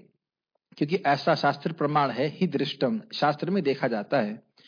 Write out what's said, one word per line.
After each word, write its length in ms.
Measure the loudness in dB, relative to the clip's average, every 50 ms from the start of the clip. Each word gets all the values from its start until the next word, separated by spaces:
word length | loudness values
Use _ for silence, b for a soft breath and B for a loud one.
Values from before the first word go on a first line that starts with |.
| -16 _ _ _ _ _ _ _ _ _ _ _ _ _ -4
क्योंकि 180 | -4 -2 0 0
ऐसा 400 | 0 2 2 2 2 2 2 2
शास्त्र 360 | 2 2 0 0 0 -4 -6
प्रमाण 380 | -4 -2 -2 2 2 2 2 2
है 180 | 0 0 -2
ही 200 | -2 0 -2 -2
दृष्टम, 540 | 0 0 -2 -2 -2 -2 -2 0 0 0 -2 -4 -8 -4
शास्त्र 360 | 0 0 0 0 0 -2 -2
में 140 | -2 0 0
देखा 240 | 0 0 0 -2
जाता 320 | -2 -2 -2 -4 0 0 0
है। 240 | 0 0 -4 -10 -14 _ _ B B